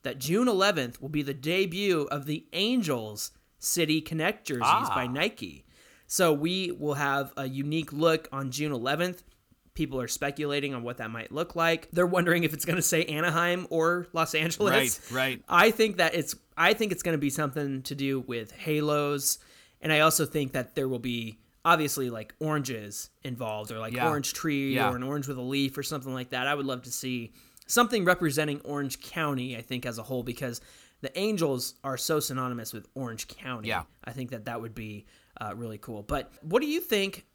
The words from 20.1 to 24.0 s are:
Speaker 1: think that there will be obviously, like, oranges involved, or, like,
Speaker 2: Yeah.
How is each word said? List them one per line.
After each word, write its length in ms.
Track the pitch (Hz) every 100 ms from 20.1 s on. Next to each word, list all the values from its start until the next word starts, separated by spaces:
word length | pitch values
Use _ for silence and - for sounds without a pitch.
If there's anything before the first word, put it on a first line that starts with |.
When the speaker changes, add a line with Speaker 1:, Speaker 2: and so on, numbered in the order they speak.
| 156 151
Speaker 1:
think 260 | 156 135
that 240 | 135 123 -
there 100 | 135
will 100 | 127
be 400 | 123 120 113 107 _ _
obviously, 440 | 165 170 147 143 127
like, 260 | 117 110 -
oranges 720 | 156 151 131 117 104 - - _
involved, 480 | 139 123 113 107 107
or, 60 | 110
like, 120 | 110
Speaker 2:
Yeah. 160 | 123